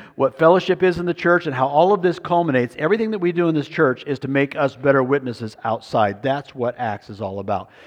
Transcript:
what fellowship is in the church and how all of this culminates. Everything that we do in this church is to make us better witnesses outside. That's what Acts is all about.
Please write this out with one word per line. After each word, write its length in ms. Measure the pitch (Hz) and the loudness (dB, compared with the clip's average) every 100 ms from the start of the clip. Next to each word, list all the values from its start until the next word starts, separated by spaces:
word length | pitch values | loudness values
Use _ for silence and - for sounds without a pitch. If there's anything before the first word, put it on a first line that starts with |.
| - - | -12 -2
what 220 | 131 - | -2 4
fellowship 460 | 160 190 - 180 | 4 6 2 2
is 160 | 185 170 | 2 0
in 80 | 175 | -4
the 60 | 165 | -2
church 320 | 175 175 160 | 2 2 0
and 80 | 127 | -2
how 100 | 135 | 0
all 260 | 147 180 | 4 4
of 120 | 202 | 4
this 160 | 175 160 | 0 -2
culminates. 560 | - 175 170 127 120 - | -2 0 2 0 0 -2
Everything 320 | 156 220 220 | -2 0 -2
that 80 | 214 | -2
we 140 | 175 | -2
do 160 | 170 170 | 0 0
in 80 | 156 | 0
this 120 | 139 | -4
church 360 | - 143 123 147 | 0 0 0 -6
is 140 | 135 | -8
to 80 | 135 | -2
make 280 | 139 139 - | -2 -2 -2
us 200 | 139 123 | -4 0
better 260 | 139 135 | 2 2
witnesses 560 | 127 143 127 113 113 - | 2 -2 -2 -8 -12 -8
outside. 580 | 113 113 - 123 104 98 | -6 -6 -4 0 0 0
That's 320 | 131 139 - | -4 -4 -6
what 220 | 135 120 - | -6 -6 -4
Acts 320 | 117 101 - | -8 -8 -12
is 100 | 101 | -10
all 200 | 98 98 | -8 -8
about. 320 | 98 95 - - | -6 -6 -6 -20